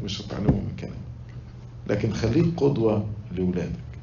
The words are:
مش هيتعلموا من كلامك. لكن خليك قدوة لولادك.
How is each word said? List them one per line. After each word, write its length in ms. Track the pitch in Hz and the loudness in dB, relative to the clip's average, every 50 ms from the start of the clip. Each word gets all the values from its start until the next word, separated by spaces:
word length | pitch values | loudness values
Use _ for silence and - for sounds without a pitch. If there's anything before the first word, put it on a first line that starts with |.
| - | -4
مش 180 | 101 - - - | -4 -6 -6 -6
هيتعلموا 380 | - - - - - - - | -6 -4 2 4 4 4 4
من 160 | - - - - | 2 -2 -4 -6
كلامك. 160 | - - - - - - - - - - - - - - - - - - - - - | -8 -8 -8 -8 -10 -10 -12 -12 -12 -12 -12 -14 -14 -14 -14 -14 -14 -14 -14 -12 -2
لكن 260 | - 104 101 107 113 - | 0 0 2 2 0 0
خليك 340 | - - 113 120 156 170 165 165 | 2 2 4 4 6 6 4 4
قدوة 500 | - 139 143 - 113 113 110 104 104 101 - - - - - 90 | 4 2 2 4 4 4 4 4 4 2 -2 -4 -8 -8 -6 -2
لولادك. 340 | 90 92 90 87 87 82 - - - - - - - | 0 0 2 2 0 -2 -2 -4 -6 -8 -10 -12 -12